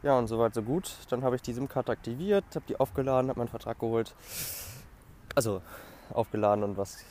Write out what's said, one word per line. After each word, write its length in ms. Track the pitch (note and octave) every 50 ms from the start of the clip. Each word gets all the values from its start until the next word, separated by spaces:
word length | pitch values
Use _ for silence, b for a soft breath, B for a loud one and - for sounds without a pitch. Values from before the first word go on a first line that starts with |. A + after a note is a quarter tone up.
| -
ja, 140 | C#3+ C3+
und 100 | B2+ A#2+
soweit 260 | A2 A2+ A2+ A#2 A2+ A2
so 80 | A#2
gut. 340 | G#2+ A2+ C3+ F3+ F#3+ - - - - -
Dann 140 | B2+ B2 C3+
habe 120 | B2+ B2
ich 60 | B2+
die 120 | - - A#2+
sim-Karte 380 | A#2+ C#3 C3+ - C3+ B2 -
aktiviert, 540 | A2+ - - A2+ A#2 C3 E3+ G3+ G#3 G3 G3 - -
hab 100 | D#3 -
die 140 | - - -
aufgeladen, 500 | C3+ - - - C3 C3+ C3 B2+ B2+ C3
hab 80 | C3
meinen 120 | - A#2+ A#2
Vertrag 300 | - A2+ - A#2 A#2 -
geholt. 360 | - A2+ A2+ A2+ A2+ - - B B B B B B B B B B B B B B B - - - - - - - - -
Also, 260 | C#3+ A#2+ A2 G2+ F#2 B B B B B B B B B B
aufgeladen 520 | B - A2+ - - A2 G#2 G#2 G#2 G#2 G#2
und 140 | G2+ G2
was 260 | G2 G2 - - - - -